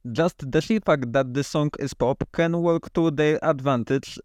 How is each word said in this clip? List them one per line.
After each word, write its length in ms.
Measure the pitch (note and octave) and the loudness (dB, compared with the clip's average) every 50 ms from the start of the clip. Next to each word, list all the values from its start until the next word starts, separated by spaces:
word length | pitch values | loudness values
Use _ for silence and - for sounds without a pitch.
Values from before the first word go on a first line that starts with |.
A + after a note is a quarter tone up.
| - B2 A2+ | -8 -6 -2
just 380 | A2+ E3 F3+ - - C#3+ C3 | 0 0 0 0 -4 -8 -2
the 120 | A#2 D#3 D#3 | -2 0 0
sheer 180 | - A3+ A3 | 0 -2 0
fact 320 | - - D#3+ C#3+ B2+ A#2+ A#2 | 2 2 2 2 2 0 0
that 220 | C3+ C3+ B2+ B2 | 0 0 0 -2
the 100 | C#3+ C#3 | -4 -4
song 260 | - - D#3 D3 D3+ - - | -2 0 0 0 0 -2 -4
is 140 | - C3+ - | -6 -6 -2
pop 340 | - C3 A#2+ C#3 - - - - | 0 0 0 0 0 -4 -6 -2
can 300 | - E3+ E3 E3+ E3+ E3+ | 0 0 0 0 0 2
work 280 | E3+ E3 E3+ - - - | 2 2 0 0 -2 0
to 160 | F3+ F3 E3+ | 2 2 2
their 280 | D3 C3+ D3+ D3+ D#3 - - | 2 2 2 2 2 2 2
advantage, 760 | D#3+ D#3 C3+ B2+ C#3+ C3+ A#2+ A2 - C3+ C3+ - - - - - | 0 0 0 2 0 0 0 0 0 0 -2 -2 -4 -16 -12 -6